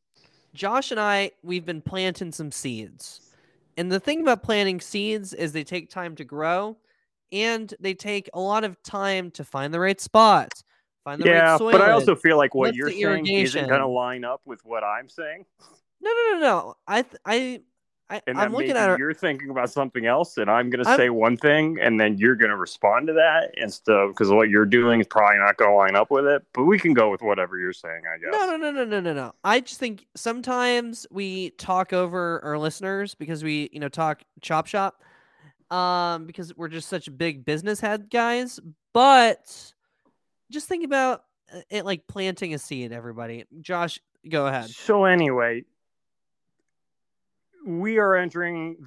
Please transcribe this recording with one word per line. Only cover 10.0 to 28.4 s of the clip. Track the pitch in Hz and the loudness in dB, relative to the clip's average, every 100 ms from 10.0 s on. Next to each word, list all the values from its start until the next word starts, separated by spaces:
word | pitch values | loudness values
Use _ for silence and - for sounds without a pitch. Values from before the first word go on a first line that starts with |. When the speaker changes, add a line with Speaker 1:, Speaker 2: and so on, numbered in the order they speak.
| - 220 220 175 107 - _ _ _ _ - | 2 6 8 6 2 -8 _ _ _ _ -12
Speaker 1:
find | 147 | 0
the | 165 | 4
right | 170 | 6
Speaker 2:
Yeah, | 160 160 | 8 6
Speaker 1:
soil | 226 | 6
Speaker 2:
but | 196 | 6
I | 202 | 8
also | 226 - | 6 4
Speaker 1:
in, | 170 | 4
Speaker 2:
feel | 165 156 | 4 4
like | 139 | 4
what | 135 131 | 2 0
Speaker 1:
what's | 123 | 0
Speaker 2:
you're | 139 | -4
Speaker 1:
the | 185 | -2
Speaker 2:
saying | 202 190 175 | 0 0 0
isn't | 196 175 147 | 0 0 0
gonna | 135 135 | 0 2
Speaker 1:
irrigation. | 135 | 2
Speaker 2:
line | 123 123 127 123 | -2 -4 -6 -8
up | 135 139 | -8 -10
with | 113 113 | -18 -10
what | 117 | -6
I'm | 104 107 135 | -4 -6 -8
saying. | - 156 160 160 _ _ _ _ _ | -12 -12 -12 -18 _ _ _ _ _
Speaker 1:
No, | 415 | -4
no, | 466 466 | 0 0
no, | 359 | 2
no. | 285 175 98 - - | 2 0 -2 -12 -4
I, | 214 | -4
th-, | 254 - - | -4 -8 -4
I, | 226 254 247 - _ _ _ - | -4 -4 -8 -16 _ _ _ -14
I, | 208 - | -10 -6
Speaker 2:
And | 131 | -2
Speaker 1:
I'm | 208 | -2
Speaker 2:
that | 247 | -2
Speaker 1:
looking | 269 | -2
Speaker 2:
maybe | 254 | 2
Speaker 1:
at | 196 | 2
our | 170 | 2
Speaker 2:
you're | 143 | -2
thinking | 156 175 135 135 | -4 -4 -4 -6
about | 131 123 | -4 -4
something | 143 135 127 113 | -2 -4 -2 0
else, | 135 175 - | 0 0 -2
and | 101 | 2
I'm | 113 123 | 2 2
gonna | 123 123 | 0 2
Speaker 1:
I'm | 131 | 4
Speaker 2:
say | 123 | 2
one | 117 110 120 | 2 2 2
thing, | 147 151 156 165 | 2 2 2 0
and | 120 110 | 2 4
then | 107 101 | 2 2
you're | 113 117 | 2 2
gonna | 110 101 | 0 0
respond | 87 - 101 117 156 | -6 -2 0 2 0
to | |
that | 160 160 160 - - | 2 4 2 -2 -4
and | 107 | -8
stuff, | - - 104 98 - | -2 2 4 4 2
'cause | 101 | 4
what | 104 110 | 4 6
you're | 104 104 | 4 4
doing | 120 120 113 | 4 4 2
is | 104 | 2
probably | 110 104 101 | 4 4 6
not | 101 98 | 4 4
gonna | 107 | 4
line | 101 95 101 | 6 4 4
up | 110 | 2
with | 139 143 | 2 2
it, | 143 - | 0 -2
but | 123 147 | 0 2
we | 202 | 2
can | 170 | 4
go | 127 110 | 4 4
with | 95 | 2
whatever | 110 95 90 92 | -2 0 -2 -4
you're | 90 | -6
saying, | - 85 82 82 | -8 -12 -12 -10
I | 82 | -10
guess. | - | -6
Speaker 1:
No, | 427 | -4